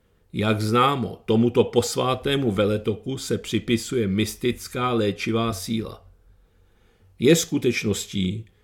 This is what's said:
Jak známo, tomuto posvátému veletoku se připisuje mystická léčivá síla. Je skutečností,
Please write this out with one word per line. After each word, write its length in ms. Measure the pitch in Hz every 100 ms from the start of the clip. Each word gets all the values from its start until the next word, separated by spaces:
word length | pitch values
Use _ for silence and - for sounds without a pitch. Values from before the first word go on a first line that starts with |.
| _ _ _
Jak 280 | - 104 107
známo, 600 | 107 120 123 123 107 - -
tomuto 380 | 113 120 120
posvátému 880 | - 120 117 131 127 127 143 139 127
veletoku 640 | 98 104 107 - 98 127 131
se 200 | - 104
připisuje 720 | - 110 113 113 - 127 101
mystická 840 | 98 107 - 127 117 - 127 127
léčivá 600 | 117 104 98 - 113 113
síla. 520 | 104 - 113 87 - - - _ _ _ _ _ _ _ _ _ -
Je 160 | 123 165
skutečností, 1080 | - 143 127 117 110 98 - 98 92 107 - _